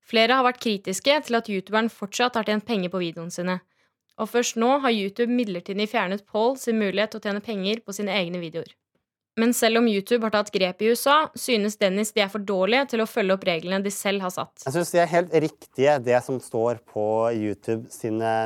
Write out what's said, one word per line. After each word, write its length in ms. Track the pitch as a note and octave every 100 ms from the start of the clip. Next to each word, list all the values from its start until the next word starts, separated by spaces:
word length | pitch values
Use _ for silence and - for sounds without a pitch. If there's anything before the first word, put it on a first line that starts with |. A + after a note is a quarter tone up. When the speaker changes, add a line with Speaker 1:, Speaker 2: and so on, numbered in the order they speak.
Speaker 1:
Flere 400 | _ A3+ A3+ C4
har 80 | B3
vært 160 | B3
kritiske 600 | A#3 G3+ F#3+ F#3+ - D4+ C#4+
til 100 | A#3
at 160 | A3+
youtuberen 400 | G3 - G#3+ A3+
fortsatt 480 | - G3 - B3 A#3+
har 80 | G#3+
tjent 160 | G#3+
penger 240 | G#3 A3+ F3+
på 160 | F#3+
videoene 260 | F3 E3 E3+
sine. 280 | - F3+ F3+ _ _ _ _ _ -
Og 80 | A3
først 300 | A#3+ A#3+ A3+
nå 80 | A#3 C#4
har 80 | C4+
YouTube 400 | A3+ G3 G3 A#3+
midlertidig 560 | B3 A3 F3 F3+ G3 G#3+
fjernet 380 | A#3+ F#3 G3+ _
Paul 300 | G#3 A3+ C4+
sin 180 | - A3+
mulighet 360 | G3+ F#3 G#3+
til 40 | A3
å 60 |
tjene 160 | G#3 G3+
penger 380 | G#3 G#3 F#3+ A3+
på 140 | - G3
sine 160 | G#3
egne 320 | G3+ F3 F3+
videoer. 240 | E3+ E3 - _ _ _ _ _ _ -
Men 140 | A3+ A#3+
selv 240 | A3+ A3+
om 60 | A#3
YouTube 320 | G3+ G3 A#3+
har 100 | A3
tatt 160 | G#3 G#3
grep 300 | G3+ F#3 F#3
i 60 | G#3+
U 20 |
S 140 | A#3 C#4
A, 220 | D4 D#4
synes 460 | - - A3+ G3+ G#3
Dennis 320 | G3 F#3+ G#3+
de 80 | -
er 80 | G3
for 160 | G#3+
dårlige 460 | G3 F#3+ F#3+ A#3+ C#4
til 100 | A3+
å 60 | A3
følge 240 | - G3
opp 140 | F#3+ F#3+
reglene 320 | E3 E3+ F#3+
de 80 | G3+
selv 300 | G3 G3+ G3
har 80 | F#3
satt. 240 | - - _
Speaker 2:
Jeg 140 | -
synes 160 | D3 E3+
de 60 | F3
er 60 | E3+
helt 240 | E3+ F3
riktige, 600 | D#3+ D3+ - - - C3+ D3
det 140 | A#2+ B2 A#2+
som 100 | C3
står 380 | - A#2+ A2+ A#2
på 480 | _ - G#2+ A2 A2+
YouTube 560 | A#2 G#2+ G2 - A2+ B2
sine 440 | - A#2 A2 A2+ A2